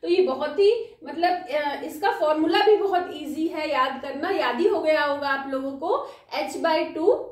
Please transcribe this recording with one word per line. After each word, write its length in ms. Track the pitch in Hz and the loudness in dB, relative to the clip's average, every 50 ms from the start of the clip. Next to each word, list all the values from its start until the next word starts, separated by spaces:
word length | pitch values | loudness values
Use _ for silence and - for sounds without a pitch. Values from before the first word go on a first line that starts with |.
तो 80 | - 339 | 0 0
ये 120 | 349 381 | 2 4
बहुत 380 | - 254 262 269 302 302 294 - | 4 2 2 -2 -4 -6 0 4
ही, 380 | 392 403 466 466 415 - - _ - | 4 4 4 2 -2 -10 -14 _ -16
मतलब, 280 | 277 285 330 339 359 | -12 -6 0 0 0
अ, 500 | 370 349 - - 269 302 294 285 269 - - | 0 0 -4 -4 -4 -2 -2 -2 -4 -4 -8
इसका 280 | 320 - - - 392 | -10 -10 -2 -2 -2
फॉर्मूला 500 | 480 - 339 302 311 311 320 381 - 415 415 | 0 2 2 2 2 2 2 2 4 4 6
भी 100 | 427 415 | 6 6
बहुत 340 | 370 370 392 370 349 359 - - | 6 4 2 0 0 0 -2 -8
easy 340 | 294 - 262 - 311 320 339 | -10 -8 -8 -4 -4 -4 -4
है 220 | 330 320 311 302 | -2 -4 -4 -2
याद 300 | 285 254 254 269 262 247 | 0 0 0 0 -2 -6
करना, 280 | - 277 269 277 302 359 | -8 -8 -8 -6 -4 -2
याद 300 | 392 330 302 247 240 240 | 0 0 0 -2 0 2
ही 80 | 349 427 | 2 2
हो 140 | 415 - | 2 2
गया 220 | - 311 311 302 294 | 2 2 2 2 2
होगा 260 | 294 285 285 285 277 | 0 -2 -2 -2 -2
आप 220 | 277 269 269 269 | -2 -2 -2 -4
लोगों 200 | 269 269 269 269 | -6 -4 -4 -6
को, 380 | 269 277 302 349 453 - - - - - - _ - 269 | -8 -6 -2 -2 -2 -2 -2 -6 -14 -20 -20 _ -6 -6
h 180 | 302 302 - - | -6 -4 -6 -2
by 380 | - 330 320 320 330 - 330 | 0 0 2 2 0 -2 -4
two 180 | 320 320 381 494 - - - | 0 2 2 2 2 0 -10